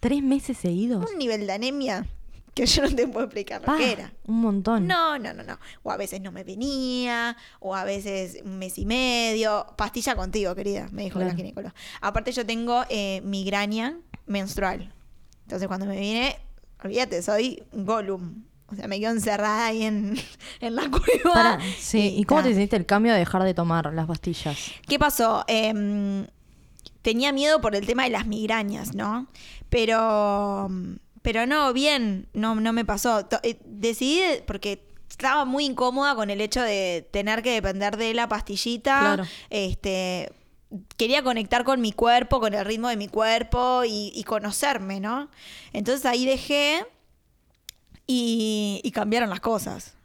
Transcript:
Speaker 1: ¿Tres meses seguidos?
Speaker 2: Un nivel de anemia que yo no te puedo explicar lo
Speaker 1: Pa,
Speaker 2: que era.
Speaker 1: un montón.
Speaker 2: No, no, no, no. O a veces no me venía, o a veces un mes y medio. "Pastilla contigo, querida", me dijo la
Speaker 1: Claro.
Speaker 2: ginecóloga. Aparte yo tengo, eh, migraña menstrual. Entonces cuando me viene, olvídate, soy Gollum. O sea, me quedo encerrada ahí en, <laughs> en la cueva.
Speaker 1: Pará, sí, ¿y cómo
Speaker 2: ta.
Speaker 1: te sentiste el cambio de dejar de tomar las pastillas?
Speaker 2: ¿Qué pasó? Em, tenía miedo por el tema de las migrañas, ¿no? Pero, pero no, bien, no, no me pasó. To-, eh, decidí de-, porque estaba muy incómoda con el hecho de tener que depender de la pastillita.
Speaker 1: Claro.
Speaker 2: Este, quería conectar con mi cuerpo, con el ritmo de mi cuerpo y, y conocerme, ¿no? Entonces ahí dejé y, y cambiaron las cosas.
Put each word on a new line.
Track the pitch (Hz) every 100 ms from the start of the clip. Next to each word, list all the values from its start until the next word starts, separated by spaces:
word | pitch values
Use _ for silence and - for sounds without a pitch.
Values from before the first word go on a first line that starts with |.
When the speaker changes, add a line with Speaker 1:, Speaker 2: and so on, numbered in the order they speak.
Speaker 1:
¿Tres | 240 285
meses | 269 277 - 254
seguidos? | 180 175 226 233 440
Speaker 2:
Un | 392
nivel | 254 214 202
de |
anemia | 196 247 285 269 240 - - - - -
que | - 247
yo | -
no | 277
te | 254 254
puedo | 220 254
explicar | - 196 202
lo | -
Speaker 1:
Pa, | 302
Speaker 2:
que | 254
era. | 208 190 - -
Speaker 1:
un | 226
montón. | 226 196 190 226 175
Speaker 2:
No, | 359 330 294
no, | 214
no, | 320
no. | 208 - - -
O | 220
a | 190
veces | 196 190
no | 190
me | 180
venía, | 190 190 262 277 254 247 247 233 233 233 - -
o | 190 190
a | 190
veces | 202 202 196 185 180
un | 196 190
mes | 185 185
y | 196
medio. | 240 254 240 226 220 220 208 - -
"Pastilla | 214 240 233 233
contigo, | 185 208 196 185
querida", | 202 196 -
me | 202
dijo | 196 185
la | 185
Speaker 1:
Claro. | 170
Speaker 2:
ginecóloga. | 151 - 202 - - -
Aparte | - 214 226
yo | 247 226
tengo, | 226 233 240 247
eh, | 220 196 190
migraña | 190 196 190 202 208 214 233 339 - - -
menstrual. | 202 196 - 196 185 185 - - - - -
Entonces | - 190 190
cuando | 190 196
me | 190
viene, | 202 220 262 - - - - -
olvídate, | 185 220 254 175
soy | 175 208 254 - -
Gollum. | 226 196 226 196 190 180 214 220 - _
O | 202
sea, | 208
me | 196
quedo | 220
encerrada | 226 220 202 214 214 233
ahí | 226
en, | 220 214 202 247 - -
<laughs> | - -
en | 240 226
la | 294
cueva. | 269 - 494 339
Speaker 1:
Pará, | 339 339 175 185 190
sí, | - 220 208 196
¿y | 208
cómo | 294
Speaker 2:
ta. | 285
Speaker 1:
te |
sentiste | 202 202 220
el | 170
cambio | 202 226
de | 220
dejar | 170 185
de | 190 175
tomar | 170 165 160
las | 160 160
pastillas? | 165 - 165 - 226 - - -
Speaker 2:
¿Qué | 277
pasó? | 294 285 226 220 -
Em, | 220 220 214 202 208 202 196 190 _ _ - - - - -
tenía | - 226 277
miedo | 269 285 311
por | 226 202
el | 202
tema | 240
de | 262
las | 214 220
migrañas, | 214 214 220 202 214 -
¿no? | 190 208 226 262 - - - -
Pero, | 247 220 226 226 214 208 202 202 196 196 185 180 185 - -
pero | - 226 240
no, | 302 285
bien, | 247 285 294 226 190 -
no, | - 220 220
no | 220
me | 226 220
pasó. | 208 254 220 202
To-, | 220
eh, | 233 233 -
decidí | 202 220 220 254 320
de-, | 370 294 -
porque | 202 208 202 - - -
estaba | - 262 285 269
muy | 262 294
incómoda | 254 247 254 285
con | 262 208
el | 202
hecho | 214 247
de | 240 202 190 170 -
tener | 202 202 220
que | 233
depender | 233 196 190 202 208
de | 226
la | 226 233
pastillita. | 214 - 202 - 233 277 269
Speaker 1:
Claro. | 285 - 175 - -
Speaker 2:
Este, | 208 190 185 202 190 185 180 160 - _ _ _ 202 - -
quería | 226 269
conectar | 262 233 208 240
con | 247 269
mi | 226
cuerpo, | 202 233 240 240 269
con | 226
el | 208 196
ritmo | 220 240
de | 226
mi | 202
cuerpo | 214 220 226 233 247 247 247
y, | 240 208 208
y | - 208
conocerme, | 220 208 202 285 254 190 196
¿no? | 202 247 285 - - - -
Entonces | - 208 269 262
ahí | 247 254
dejé | 262 - 285 285 311 466 _ _ _ _ _ _ _ - - _ - -
y, | 254 240 226 220 214 208 202
y | -
cambiaron | 214 208 233 233
las | 185
cosas. | - 220 - 139 - -